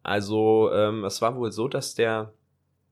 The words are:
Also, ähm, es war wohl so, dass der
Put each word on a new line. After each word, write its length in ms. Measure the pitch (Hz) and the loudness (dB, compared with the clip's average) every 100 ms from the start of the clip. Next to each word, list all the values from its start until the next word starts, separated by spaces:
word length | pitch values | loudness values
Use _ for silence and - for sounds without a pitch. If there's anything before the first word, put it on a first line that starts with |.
Also, 680 | - 104 101 110 110 110 110 | -4 -2 0 2 4 6 4
ähm, 320 | 101 107 110 | 2 0 0
es 180 | 101 - | -6 -2
war 140 | 113 131 | -2 -2
wohl 160 | 113 | -6
so, 160 | 110 120 | -4 -4
dass 260 | 139 - | -4 -6
der 380 | - 117 110 107 - _ _ _ _ _ | -2 0 -2 -6 -16 _ _ _ _ _